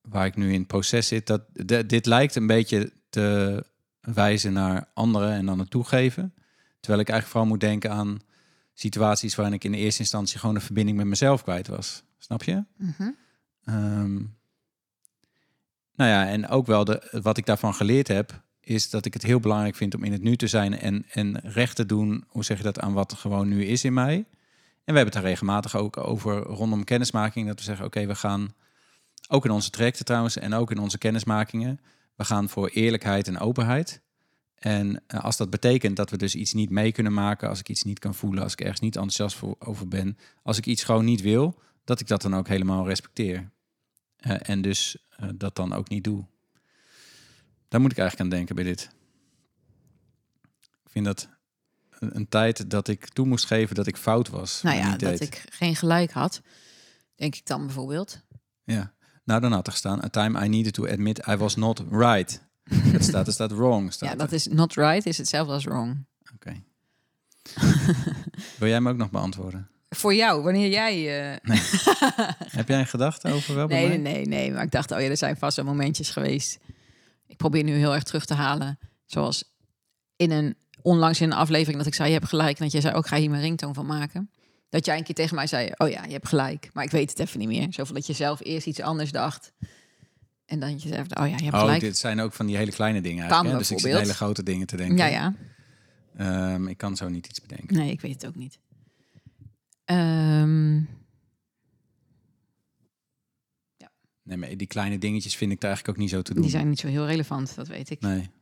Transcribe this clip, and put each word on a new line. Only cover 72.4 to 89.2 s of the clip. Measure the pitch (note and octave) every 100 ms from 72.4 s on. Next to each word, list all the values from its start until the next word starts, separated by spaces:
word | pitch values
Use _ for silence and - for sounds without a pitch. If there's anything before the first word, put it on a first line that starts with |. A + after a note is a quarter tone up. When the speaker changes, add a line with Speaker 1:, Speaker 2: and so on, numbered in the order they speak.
| E3+ C3+
Speaker 1:
Heb | A#2
jij | C3+
een | B2+
gedachte | B2 C#3 - -
over | C#3+ D3 C#3+
wel | D#3
bij | D3
Speaker 2:
Nee, | F3
Speaker 1:
mij? | E3+
Speaker 2:
nee, | C#3+
nee, | C#3+ C#3
nee, | C#3+ C3
maar | C3
ik | B2+
dacht, | - -
"Oh | G2
ja, | C3+
er | C#3
zijn | C#3+ D3+
vast | C#3+ C#3+
wel | C#3
momentjes | C#3+ C#3 D3 D3
geweest." | C#3 C#3 C3+ - - - - _ _ _ _ _
Ik | -
probeer | D#3+ D#3
nu | D3+
heel | D3 D3
erg | C#3+
terug | - D#3 -
te |
halen. | D3 C#3 D3 C#3 C#3+ - _ _
Zoals | - C#3 - - _ _ _ _ _ _ _
in | F3
een, | D3+ D3+ - _ _
onlangs | F3+ E3+ D#3+ D#3+
in | D#3+
een | -
aflevering | D3+ D#3 D#3 C#3+
dat | D3
ik |
zei, | - D3
"Je | D#3
hebt | -
gelijk." | D#3+ D#3 C#3+
En |
dat | D3+
jij | D3+
zei, | C#3+
"Oh, | -
ik | D#3+
ga | D3
hier | D3+
mijn | C#3+
ringtoon | D#3 E3 C#3+
van | C#3 C#3+
maken." | D3+ D3 - G3+ _ _ _ _
Dat | D#3+ F3
jij | D#3+
een |
keer | D#3+ E3
tegen | D#3+ E3
mij | C3+
zei, | C3 A#2 -
"Oh | D#3
ja, | - D#3
je |
hebt | C#3 -
gelijk, | D3 C3+ D3+ -
maar | -
ik | C#3+
weet | D#3+ C#3+
het | -
even | D#3+ A#2+
niet | A2
meer." | A#2 D#3
Zo | F3
van | C3+ C#3+
dat | C#3+
je |
zelf | D3 D3 D3
eerst | - D#3+ D#3
iets | D3
anders | D3+ D#3+ D3+
dacht. | C#3